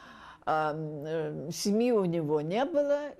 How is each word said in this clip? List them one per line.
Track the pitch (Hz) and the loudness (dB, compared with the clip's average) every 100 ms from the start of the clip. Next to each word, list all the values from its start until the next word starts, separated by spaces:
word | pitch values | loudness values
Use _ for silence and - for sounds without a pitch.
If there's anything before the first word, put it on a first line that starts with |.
| - - - - - | -20 -20 -20 -8 -2
а, | 156 156 | 0 0
м, | 151 156 151 151 | -2 -6 -6 -4
э, | 160 151 156 147 | -4 -4 -6 -8
семьи | 170 208 202 247 | -4 0 2 4
у | 226 185 | 4 4
него | 170 151 151 | 2 2 0
не | 151 202 285 | 0 0 0
было, | 302 285 285 294 - | 2 2 0 -2 -12